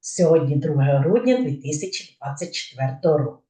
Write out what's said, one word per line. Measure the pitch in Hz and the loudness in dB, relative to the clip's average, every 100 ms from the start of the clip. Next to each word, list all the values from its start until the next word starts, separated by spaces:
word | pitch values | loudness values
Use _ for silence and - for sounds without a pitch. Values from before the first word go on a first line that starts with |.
Сьогодні | - - 170 160 135 139 | -12 0 4 4 4 0
друге | 156 139 139 139 | 0 2 2 4
грудня | 156 226 240 254 | 4 2 2 2
дві | 247 143 | 0 -4
тисячі | 139 151 127 - - _ | -6 -6 -6 -10 -14 _
двадцять | 139 143 170 | -12 -10 -10
четвертого | - - 127 131 131 165 147 | -10 -12 -6 -4 -2 0 2
року. | 127 - _ | 0 -8 _